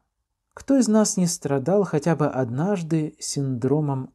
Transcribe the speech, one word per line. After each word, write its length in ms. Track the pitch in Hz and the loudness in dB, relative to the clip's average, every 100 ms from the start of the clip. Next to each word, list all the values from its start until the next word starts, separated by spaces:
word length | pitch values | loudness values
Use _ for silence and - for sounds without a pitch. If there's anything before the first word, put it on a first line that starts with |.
| _ _ _ _ _ | _ _ _ _ _
кто 260 | - - 269 | -10 0 2
из 100 | 220 | 4
нас 280 | 220 208 - | 4 2 2
не 100 | 175 | 0
страдал 580 | - 143 139 131 202 | -2 -2 -2 2 2
хотя 320 | 190 151 170 147 | 2 0 0 0
бы 100 | 147 | 0
однажды 880 | 131 123 123 185 196 160 165 151 - | -2 -2 -2 -2 -2 -2 -2 -2 -8
синдромом 960 | - 143 139 127 131 147 147 135 127 | -8 -4 -4 -2 0 0 0 -4 -6